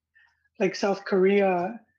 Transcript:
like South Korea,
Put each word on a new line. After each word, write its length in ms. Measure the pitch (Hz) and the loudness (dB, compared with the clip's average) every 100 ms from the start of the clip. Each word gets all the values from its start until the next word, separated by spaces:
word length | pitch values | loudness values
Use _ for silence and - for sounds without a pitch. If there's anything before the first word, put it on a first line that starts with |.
| _ _ _ _ _ _ | _ _ _ _ _ _
like 140 | 190 | -4
South 300 | - 202 185 | -2 -4 -4
Korea, 760 | - 196 190 202 196 180 180 233 _ | -2 2 4 4 2 0 -4 -10 _